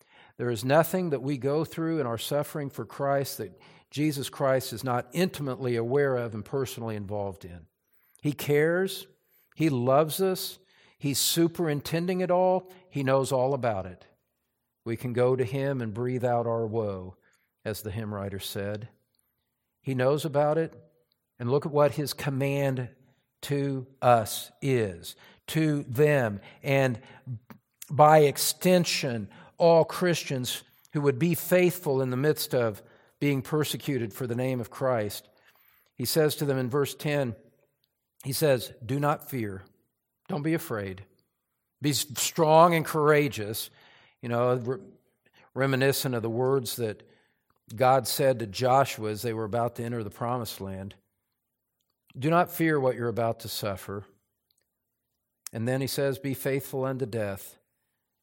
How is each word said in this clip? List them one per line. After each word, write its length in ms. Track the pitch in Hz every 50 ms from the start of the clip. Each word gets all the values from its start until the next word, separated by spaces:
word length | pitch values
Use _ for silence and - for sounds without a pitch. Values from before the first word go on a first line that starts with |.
| _ _ _ - - - _
There 140 | - 120 120
is 140 | 120 104 123
nothing 460 | 131 139 156 160 - - 185 185 170
that 120 | 147 127 123
we 140 | 139 147
go 280 | 135 113 135 143 156 160
through 360 | - - - 165 160 165 160
in 60 | 135
our 100 | 120 117
suffering 540 | 113 - - 147 143 147 - - 156 143 139
for 160 | - - 117
Christ 520 | - - - 139 139 139 139 139 - - -
that 220 | 113 92 90 - - - - - _ _
Jesus 400 | - 143 151 156 143 139 123 -
Christ 420 | - - 143 135 131 131 123 - 123
is 120 | 107 -
not 240 | 131 123 123 117 - -
intimately 640 | 160 185 180 - - 147 135 127 - 131 123 120
aware 400 | 117 117 120 131 143 143 139 131
of 160 | 123 120 117 104
and 120 | 110 104
personally 520 | - - 139 131 - - - 117 113 110
involved 480 | 104 101 95 104 104 101 98 92 - -
in. 220 | 90 87 85 80 _ _ _ _ _ _ _ _ _ _ _ -
He 100 | 147 135
cares. 720 | - - - 147 147 151 165 170 180 190 190 - - - - _ _ _ _ _ _ _ _ _
He 140 | - 151 160
loves 520 | 139 123 120 127 131 143 160 156 143 -
us. 380 | 190 190 185 175 - - - - _ _ _ _ _ _ _ _
He's 200 | - 143 135 -
superintending 1040 | - - - 165 160 165 165 - 175 156 147 143 - - 156 165 175 180 185 180
it 100 | 185 170
all. 400 | 180 180 185 185 185 185 185 - - - _ _
He 120 | - 143 139
knows 300 | 131 135 135 131 123 135
all 220 | 131 123 131 143
about 320 | 135 117 120 107 95 90
it. 200 | 92 90 - - _ _ _ _ _ _ _ _ _ _ _ _ _ _ _ _
We 120 | 113 113
can 160 | 110 - 127 120
go 240 | 120 123 127 131
to 80 | 127 127
him 360 | 107 131 139 135 139 139 131
and 140 | 120 110 101
breathe 300 | 113 123 123 127 127 110
out 220 | 123 120 120 117
our 200 | 117 113 113 113
woe, 500 | 110 107 117 110 104 98 92 92 92 90 _ _ _ _ _ _ _ _ _ _
as 180 | 110 107 - -
the 80 | 107
hymn 240 | 92 113 110 104 107
writer 240 | 101 98 101 95 95
said. 500 | - - - 107 98 101 104 104 110 - _ _ _ _ _ _ _ _ _ _ _ _ _ _ _ _ _ _ _
He 120 | 135 135
knows 300 | 123 127 131 147 151 156
about 340 | 160 131 143 151 147 151 160
it. 160 | 160 156 - - - _ _ _ _ _ _ _ _ _ _ _
And 120 | 123 120
look 140 | 131 147 -
at 80 | 170 143
what 200 | 147 147 143 117
his 200 | 156 147 127 -
command 800 | - - 143 139 127 139 139 139 143 139 139 131 127 123 113 - _ _ _ _ _ _ _ _ _ -
to 440 | - 143 143 139 139 135 131 123 - - _ -
us 500 | 123 120 117 107 - - - - - _ _
is, 560 | - 139 131 120 110 98 87 85 85 - - - - - - _ _ -
to 360 | - 160 160 156 147 143 143
them, 560 | - 120 113 151 147 147 139 123 110 101 98 - - - - -
and 380 | 139 139 139 135 131 120 110 - - - - _ - 127 110 - _ - - _ _ _ _ - -
by 300 | 151 131 151 151 156 156
extension, 1080 | 151 139 131 - - - - - - 180 180 180 175 - - - - 139 117 113 101 95 - - - - _
all 280 | _ 180 165 170 165 156
Christians 760 | - - - 180 180 165 - - - 147 127 127 117 - - - _ _ _ _ _ -
who 80 | 156
would 180 | 143 143 131 120
be 160 | 156 175 165
faithful 680 | - - - 185 180 180 180 170 - - 151 135 131 135
in 80 | 127
the 60 | 123
midst 380 | 127 139 151 151 - - - -
of 280 | 127 120 113 104 - - - _ _ _ _ _ _
being 220 | 147 143 139 135
persecuted 720 | 120 - - 151 147 - - 123 - - 143 127 117 110 -
for 140 | - 135
the 80 | 113 120
name 260 | 120 127 131 131 123
of 100 | 113 -
Christ. 580 | - - - 131 127 117 107 104 - - - _ _ _ _ _ _ _ _ _ _ _ _ _ _
He 100 | - 123
says 320 | - - 165 156 151 139
to 80 | - 156
them 140 | 139 135 131
in 100 | 127 123
verse 260 | 113 147 143 131 -
ten, 420 | - - 156 147 147 139 120 107 - - _ _ _ _ _ _ _ _ _ _ _ _ _ _ _ -
he 80 | 135 131
says, 400 | - 160 151 135 120 - - - - -
"Do 160 | 107 131 139
not 300 | 147 147 156 147 - -
fear." 320 | - 127 113 101 95 98 98 - _ _ _ _ _ _ _ _ _ _ _ _
Don't 140 | 185 151 139
be 120 | 160 165
afraid. 500 | 160 - - 127 107 101 98 95 95 95 _ _ _ _ _ _ _ _ _ _ _ _ _ _ _ 131
Be 80 | 151
s-, 160 | 143 117 - - 117
strong 580 | - - - - - 165 151 156 160 165 180 170
and 120 | 165 156
courageous. 800 | - - 160 147 147 151 147 147 139 107 107 104 101 110 - - - - _ _ - _ _ _ _ _ _ -
You 60 | 117
know, 260 | 120 120 123 123 123
re-, 240 | 127 117 117 135 - - - - _ _ _ _ _ _ _ _ _ _ _ _
reminiscent 600 | 123 135 135 135 127 135 135 135 - - 139 123
of 80 | 117 104
the 80 | 113
words 460 | 113 117 127 127 135 139 123 - -
that 260 | - 120 110 101 - - _ _ _ _ _ _ _ _ _ _ _ _ _ 113
God 320 | 104 127 127 131 135 117
said 320 | - - - 143 135 131 110
to 80 | 117
Joshua 640 | 104 92 - 127 123 127 135 135 - - - 107 107
as 120 | 107 104 -
they 100 | 120 110
were 120 | 110 113
about 320 | 104 98 120 117 120 117
to 80 | - 120
enter 200 | 117 123 117 107
the 60 | 101
promised 500 | - - 127 117 123 127 113 101 - -
land. 340 | 98 98 95 95 98 98 - _ _ _ _ _ _ _ _ _ _ _ _ _ _ _ _ _ _ _ _ _ _ _ _ 131
"Do 120 | 123 156
not 200 | 165 170 180 170
fear 300 | - - 165 160 156 147
what 160 | 131 131 120
you're 120 | 110 120 120
about 320 | 110 104 117 113 113 -
to 80 | - 107
suffer." 580 | - - - 104 98 95 - - 98 104 101 - _ _ _ _ _ _ _ _ _ _ _ _ _ _ _ _ _ _ _ _ _ _ _ _ _ _ _ - -
And 160 | 113 113 123
then 120 | 127 135
he 60 | 135
says, 320 | 123 - - 139 139 131 127
"Be 140 | - 139 131
faithful 520 | - - 143 135 139 135 - - 135 131
unto 220 | 131 135 127 131
death, 520 | 110 101 113 104 101 98 95 - - - _ _ _ _ _ _ _ _ _ _ _ _ _